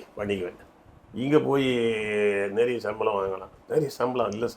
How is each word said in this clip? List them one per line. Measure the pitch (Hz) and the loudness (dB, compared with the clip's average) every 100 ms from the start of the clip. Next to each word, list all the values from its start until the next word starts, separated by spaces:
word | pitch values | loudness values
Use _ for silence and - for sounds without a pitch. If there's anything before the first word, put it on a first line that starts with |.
| - - | -10 -10
பண்ணிக்குவேன். | 104 101 87 - - - - - - - | -4 -4 -4 -10 -20 -20 -20 -20 -16 -6
இங்க | 131 147 131 | 4 4 4
போய் | 139 131 123 117 110 107 104 104 101 101 101 | 2 2 2 2 0 0 2 2 2 0 2
நிறைய | 123 120 104 | 0 0 -4
சம்பளம் | 107 110 101 | -2 0 0
வாங்கலாம்." | 98 95 95 - - | -2 -4 -10 -18 -2
"நிறைய | 139 143 - | 0 0 -2
சம்பளம் | 123 127 107 104 | -2 0 -2 -2
இல்லை | 117 | -4